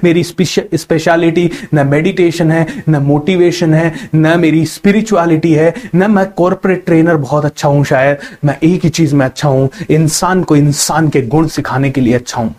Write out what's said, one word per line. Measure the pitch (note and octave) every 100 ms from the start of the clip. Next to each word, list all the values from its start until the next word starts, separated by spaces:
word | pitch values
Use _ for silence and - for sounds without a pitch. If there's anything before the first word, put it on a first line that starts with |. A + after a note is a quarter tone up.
मेरी | F3 E3+ E3 - F3+ - -
स्पेशलिटी | D#3 - D#3+ D#3+ E3+ E3 E3+ F3 - G3+
न | D3+ C3+
मेडिटेशन | C#3+ F3 F#3+ F3 D#3+ D#3+
है, | E3 D#3+ - -
न | D3+
मोटिवेशन | C#3+ D3 D3 F#3 F3 E3 E3
है, | D#3 E3 D#3+ D#3+
न | D#3 D#3 E3+
मेरी | E3 D#3 D#3
स्पिरिचुअलिटी | - G3+ G#3 A3 G3 E3+ D#3 E3
है, | D3+ E3 E3 -
न | E3+ G3
मैं | G3+ F#3+
कॉर्पोरेट | - F3 F#3 F#3 F3+ F#3
ट्रेनर | E3 D#3+ D#3+
बहुत | C3 D3
अच्छा | D3 - D3
हूं | C#3+
शायद। | C#3+ C3+ C3+ C#3+ - -
मैं | D3 C3+
एक | D#3+ F3+
ही | E3+
चीज | - D#3
में | C#3+ C3
अच्छा | - D3
हूं, | C3+ C3+ - -
इंसान | D#3 D#3+ - F3 F#3
को | D#3+ D3+
इंसान | D3 C#3+ - D#3 D#3
के | C#3+
गुण | A#2+ D3+ D#3+
सिखाने | - - B2+ C#3
के | C3
लिए | B2
अच्छा | A#2+ A#2+ -
हूं। | A2